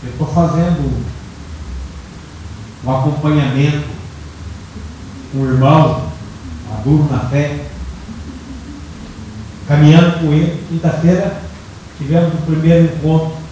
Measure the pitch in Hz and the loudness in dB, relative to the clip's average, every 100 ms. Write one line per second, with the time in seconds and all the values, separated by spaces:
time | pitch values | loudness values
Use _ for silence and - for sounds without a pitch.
0 | 123 117 151 165 160 147 175 151 135 117 | -10 -6 -2 2 2 2 0 0 0 -2
1 | - - - - - - - - - - | -6 -10 -14 -16 -14 -14 -12 -10 -10 -12
2 | - - - - - - - - 127 135 | -16 -16 -18 -16 -14 -14 -14 -8 -2 0
3 | 151 143 151 147 127 135 147 147 147 - | 0 0 2 2 2 2 2 2 -4 -8
4 | - - - - - - - - - - | -12 -14 -16 -14 -14 -14 -14 -14 -14 -14
5 | - - - 135 131 127 131 156 - - | -16 -14 -8 -4 2 4 6 8 6 2
6 | - - - - - - - 107 135 151 | -6 -10 -14 -14 -14 -14 -10 -4 2 4
7 | 143 120 - 139 147 - - - - - | 4 0 0 0 0 -4 -10 -12 -12 -12
8 | - - - - - - - - - - | -14 -14 -14 -14 -14 -14 -14 -14 -14 -14
9 | - - - 107 - - - 147 151 165 | -14 -14 -14 -14 -14 -14 0 6 10 10
10 | 175 165 160 151 - - - 160 165 143 | 8 4 2 4 2 -2 -4 0 0 2
11 | 165 180 202 - - - - - - - | 4 4 2 -4 -12 -14 -16 -18 -18 -10
12 | 139 170 165 - - 160 160 170 160 - | 0 2 2 0 -2 2 6 6 6 2
13 | 151 160 160 - - | 2 2 0 -6 -12